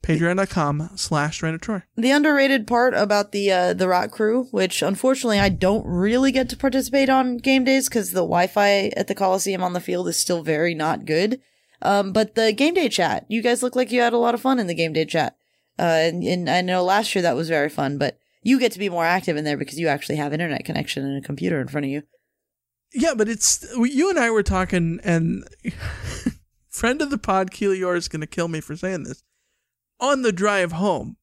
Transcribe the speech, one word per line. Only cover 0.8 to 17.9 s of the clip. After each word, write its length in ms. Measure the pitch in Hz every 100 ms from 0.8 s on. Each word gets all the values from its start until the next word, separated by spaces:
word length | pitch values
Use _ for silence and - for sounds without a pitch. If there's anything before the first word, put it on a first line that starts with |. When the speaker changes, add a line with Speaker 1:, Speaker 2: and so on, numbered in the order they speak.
| 170 -
Speaker 1:
slash 460 | - 156 147 -
Reign 120 | 165
of 60 | 165
Troy. 220 | - 202 - -
Speaker 2:
The 160 | 240
underrated 540 | 285 294 285 277 269 214
part 280 | 240 254
about 380 | - 202 208 202
the, 200 | 202 202
uh, 220 | 185 180
the 140 | 180 185
Rot 220 | 180 208
Crew, 340 | - 214 240 254
which 280 | 208 185 -
unfortunately 580 | 160 190 262 262 240 208
I 120 | 202
don't 360 | 180 185 208 -
really 460 | 175 196 240 269
get 160 | 262 247
to 80 | -
participate 540 | 269 262 254 269 269
on 260 | 262 254 240
game 280 | 269 269
days 260 | 254 269 262
'cause 220 | 233 185
the 80 | 175
Wi-Fi 720 | 170 175 185 - 202 202 196 -
at 100 | 196
the 80 |
Coliseum 480 | 196 196 190 190 185
on 120 | 180
the 60 | 180
field 280 | 175 180 180
is 80 | 165
still 260 | - 175
very 320 | 156 151 170
not 300 | 160 160 151
good. 380 | - 156 208 254 _ _ _ _
Um, 300 | - 202 196
but 220 | 190 214 -
the 160 | 220
game 200 | 208 294
day 160 | 349 285
chat, 380 | - 165 104 -
you 140 | 226
guys 200 | 233 240
look 140 | 247 247
like 160 | 254
you 80 | 240
had 140 | 240
a 40 | 233
lot 160 | 233
of 60 | 233
fun 180 | 262 262
in 80 | 190
the 80 |
game 200 | 165 165
day 100 | 156
chat. 320 | 160 165 - _ _ _ _ -
Uh, 40 |
and, 420 | 175 160 165 170
and 240 | 123 175 170
I 140 | 175
know 200 | 180 180
last 320 | 180 196 220
year 60 | 196
that 160 | 170 127
was 120 | 160
very 180 | 160 147
fun, 300 | 147 139